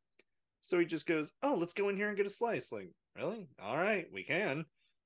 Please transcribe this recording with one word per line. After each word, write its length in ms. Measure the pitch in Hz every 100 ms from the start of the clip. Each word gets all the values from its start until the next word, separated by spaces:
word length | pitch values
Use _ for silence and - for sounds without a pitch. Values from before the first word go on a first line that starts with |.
| _ _ _ _ _ _
So 160 | - 175
he 80 | 170
just 200 | 160 -
goes, 260 | 160 147 -
"Oh, 140 | 277 233
let's 180 | 175
go 140 | - 202
in 80 | 196
here 100 | 208
and 100 | 202
get 100 | 202
a 40 |
slice." 400 | - 233 165 -
Like, 220 | 110 92 - _ -
"Really? 320 | 143 226 160 -
All 160 | 98 135
right, 300 | 196 208 -
we 100 | 98
can." 420 | 92 160 202 143 160 _ _ _